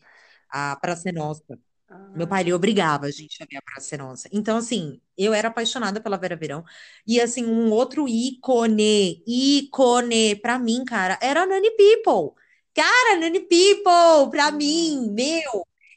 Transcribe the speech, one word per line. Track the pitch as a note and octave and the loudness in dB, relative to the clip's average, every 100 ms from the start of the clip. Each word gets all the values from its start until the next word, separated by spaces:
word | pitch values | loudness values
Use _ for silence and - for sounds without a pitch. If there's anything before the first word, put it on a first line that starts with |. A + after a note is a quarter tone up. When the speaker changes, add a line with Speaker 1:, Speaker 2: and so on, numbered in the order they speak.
| _ _ _ _ _ | _ _ _ _ _
Speaker 1:
a | C#3 C#3+ C#3 | -8 -8 -6
Praça | F3 E3+ F3+ | -6 -6 -8
é | |
Nossa. | E3 D3+ D3+ - A#2+ _ _ _ | -6 -8 -10 -16 -20 _ _ _
Speaker 2:
Ah. | - - | -20 -16
Speaker 1:
Meu | D#3+ E3+ | -10 -4
pai, | F#3+ | -2
ele | F3 | 0
obrigava | F3+ G3+ G3+ E3 C#3+ C#3+ | 0 0 2 0 0 -6
a | |
gente | C#3+ D3+ - | -12 -16 -20
a | D#3 | -18
ver | C#3 | -18
a | |
Praça | - C#3 - D3 | -18 -18 -14 -14
é | |
Nossa. | C3 C3 - | -14 -18 -10
Então, | G3+ A3 A3 | -6 -4 -4
assim, | A#3 A3+ D#3 C3 _ - | -4 -6 -6 -12 _ -4
eu | G3+ | -2
era | G#3+ A3+ | 0 -2
apaixonada | A3+ A#3 C4 G#3 G3+ | -4 -6 -4 -6 -6
pela | A3 G3 | -6 -6
Vera | F3+ E3+ | -6 -8
Verão. | D#3 C#3+ E3 - - - - | -10 -10 -14 -20 -20 -12 -2
E, | A#3 | 0
assim, | A#3+ B3 A#3 | 0 -2 -2
um | A3+ A3+ | 0 2
outro | G#3+ B3+ D4+ C#4 | 2 0 -2 -4
ícone, | A3+ B3+ C4 - A#3+ A3+ G#3+ G#3+ G#3 F#3+ E3+ A3 | -2 -4 -6 -2 0 2 2 2 2 0 -4 -6
ícone | B3 C4+ C#4+ C#4 - B3+ A#3+ A#3+ A3+ A3 G#3 | 0 2 2 0 2 4 4 2 2 0 0
pra | A#3 B3+ | -4 -4
mim, | A#3 A#3+ | -2 -4
cara, | B3 A3+ F#3 F#3 | -4 -4 -2 -2
era | B3+ D4 | -2 0
a | F#4+ | 0
Nani | F#4+ G#4+ A4+ | 0 0 6
People. | G4+ A4+ G#4 A3 D3 - _ _ _ | 6 6 2 0 -2 -8 _ _ _
Cara, | - D#4+ A#4+ A#4 F#4 | 0 2 4 4 2
Nani | E4 F4 | 0 -4
People, | - F4 F#4+ G4+ G4 F4 E4+ D#4+ C4+ | 2 4 6 4 4 6 8 6 4
pra | D4+ D4 | 0 -2
Speaker 2:
Uhum. | D4 | 0
Speaker 1:
mim, | D4 E4 E4 C#4+ A3+ | -2 -2 -2 -2 -4
meu. | G#3 C4+ E4 D4+ G#3+ E3+ _ _ | -4 -2 -4 -4 -8 -10 _ _